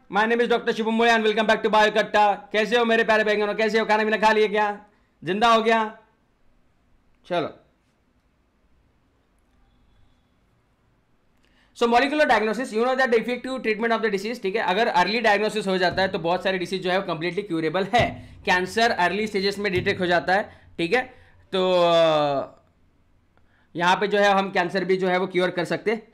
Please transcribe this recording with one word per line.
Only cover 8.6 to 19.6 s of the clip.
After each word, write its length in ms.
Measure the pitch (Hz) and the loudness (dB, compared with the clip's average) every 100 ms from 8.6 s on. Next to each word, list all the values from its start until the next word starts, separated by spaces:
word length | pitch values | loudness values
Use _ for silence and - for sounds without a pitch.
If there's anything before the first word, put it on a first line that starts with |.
| _ _ _ _ _ _ _ _ _ _ _ _ _ _ _ _ _ _ _ _ _ _ _ _ _ _ _ _ _ _ _ - | _ _ _ _ _ _ _ _ _ _ _ _ _ _ _ _ _ _ _ _ _ _ _ _ _ _ _ _ _ _ _ -2
so 100 | 233 | 0
molecular 380 | 240 277 302 294 | 2 2 2 2
diagnosis, 460 | 220 220 208 269 | 2 0 -2 -4
you 120 | 214 | -2
know 120 | 254 262 | 0 0
that 180 | 262 | 2
the 60 | 233 | 2
effective 420 | 226 247 254 262 | 0 -4 -6 -6
treatment 340 | 220 208 233 220 | -4 -2 -2 -2
of 60 | |
the 100 | 214 | -2
disease, 300 | 190 214 240 | -2 -4 -6
ठीक 140 | 190 220 | -4 -2
है, 60 | |
अगर 240 | 175 185 233 | -2 0 2
अर्ली 320 | - 185 226 | 2 2 0
डायग्नोसिस 460 | 220 202 214 214 196 | 2 2 0 -2 -2
हो 100 | 185 | 0
जाता 240 | 180 175 | 0 0
है 60 | 190 | -2
तो 100 | 190 | -2
बहुत 260 | 165 180 | -2 -2
सारे 140 | 190 185 | -2 -4
डिजीज 240 | 175 190 | -4 -4
जो 80 | 185 | -2
है 80 | 185 | -2
वो 80 | 190 | -2
कंप्लीटली 360 | 160 175 175 | -4 -4 -6
क्यूरेबल 440 | 202 165 156 180 190 | -4 -4 -2 -2 0
है। 100 | 240 185 - - - - | 0 0 -4 -16 -10 -2
कैंसर 440 | 180 185 220 233 | -2 -2 0 0
अर्ली 360 | - 175 190 214 | 0 0 -2 -4
स्टेजेस 320 | 202 196 | -2 -4
में 140 | 196 | -4